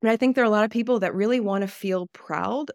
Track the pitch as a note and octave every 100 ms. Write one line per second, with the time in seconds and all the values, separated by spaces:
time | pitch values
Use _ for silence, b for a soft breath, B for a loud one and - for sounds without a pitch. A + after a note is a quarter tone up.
0 | A3 A3+ C4 B3+ A#3 G#3 A3 A#3 A#3 A#3+
1 | F3+ F#3+ G#3+ B3 G3 G3 G3 - G3 F#3
2 | F3+ - - D#3 F#3 C4 D4